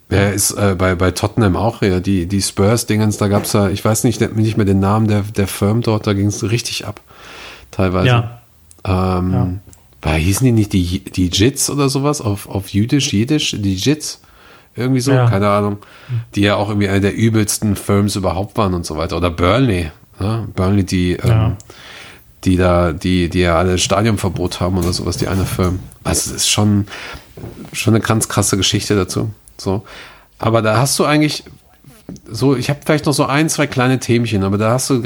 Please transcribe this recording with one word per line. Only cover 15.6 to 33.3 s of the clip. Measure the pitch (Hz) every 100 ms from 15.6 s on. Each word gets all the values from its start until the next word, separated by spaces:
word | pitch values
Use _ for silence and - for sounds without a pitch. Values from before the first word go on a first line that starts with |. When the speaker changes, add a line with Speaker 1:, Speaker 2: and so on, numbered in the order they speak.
| 104 101 - - - 117 117 101
Speaker 1:
Die |
ja | 101
auch | 101 104
irgendwie | 104 101
eine | 98
der | 98
übelsten | 95 113 110 101 - 107
Firms | 98 - 101 101 101
überhaupt | 92 85 104 -
waren | 98
und | 87 85
so | 78
weiter. | 82 85
Oder | 87
Burnley, | 82 87 113 135 90 80 - - -
ne? | 95 113 101
Burnley, | - 92 101
die, | 90 92 90
ähm, | 87 120
Speaker 2:
Ja. | 113 110 92 - - - - - - - _
Speaker 1:
die | 95 90
da, | 90 87 87
die, | 78 92 92 85
die | 90
ja | 87 82
alle | 92 90
Stadionverbot | - 90 113 101 98 85 87 -
haben | 90 95
oder | 87
sowas, | 90 85 85
die | -
eine | 95 87
Firm. | - 90 92 - -
Also | - - -
es | 90
ist | -
schon, | - 104 101 101 - - - - - - - -
schon | - 107
eine | 110
ganz | - 110 -
krasse | - - 101
Geschichte | - 104 -
dazu. | 104 92 - 110 - - -
So. | 196 190 - - - - _ -
Aber | 113 113
da | 110 107
hast | 139 -
du |
eigentlich, | 147 151 151 - - - _ _ - - - - -
so, | 110 131
ich | 127 127
hab | 139
vielleicht | - 151 156
noch |
so | 139
ein, | 135